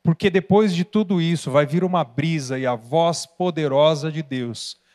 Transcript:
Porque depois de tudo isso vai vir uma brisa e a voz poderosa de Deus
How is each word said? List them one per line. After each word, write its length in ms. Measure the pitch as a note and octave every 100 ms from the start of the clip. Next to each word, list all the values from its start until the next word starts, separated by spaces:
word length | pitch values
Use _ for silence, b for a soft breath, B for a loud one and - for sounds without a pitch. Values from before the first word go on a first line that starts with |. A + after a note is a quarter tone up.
Porque 280 | E3 E3 G3+
depois 440 | F3+ - G3+ G#3+
de 120 | E3+ F3
tudo 360 | G#3+ F#3+ F#3
isso 300 | E3 E3+ -
vai 140 | C3+ C#3+
vir 180 | E3+
uma 200 | F3+ F3+
brisa 540 | A#2+ B2+ D#3 D#3+ B2+ C3
e 80 | B2+
a 80 |
voz 520 | A#2+ A#2 D#3 E3+ D#3 -
poderosa 880 | _ F3+ D#3 D3+ C3+ D3+ D#3 D#3+
de 120 | D#3
Deus 560 | D3+ B2+ A#2+ A2 - - _